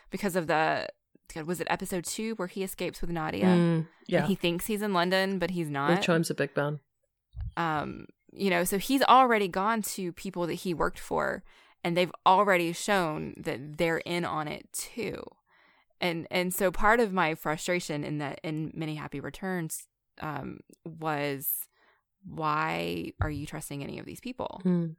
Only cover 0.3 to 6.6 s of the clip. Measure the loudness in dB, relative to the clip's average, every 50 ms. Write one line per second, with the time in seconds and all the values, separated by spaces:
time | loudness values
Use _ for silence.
0.3 | 0 0 2 2 4 4 4 4 4 2 -2 -6 -8 _ _ _ _ -20 _ -14
1.3 | -10 -8 -4 -4 -4 -2 0 -2 -2 -2 -2 -4 -4 -4 -4 -4 -6 -4 -4 -4
2.3 | -4 -4 -6 -6 -4 -6 -6 -6 -4 -4 -4 -4 -4 -4 -4 -2 -2 -2 -2 -2
3.3 | 0 4 6 6 6 6 6 4 4 2 0 -4 _ _ -6 0 2 2 4 2
4.3 | 0 2 2 0 0 0 -2 -2 -2 -2 0 2 2 4 4 4 4 2 2 2
5.3 | 0 0 0 -2 0 -2 -2 -2 0 0 4 4 4 4 4 4 4 4 4 2
6.3 | 0 -2 -2 0 0 0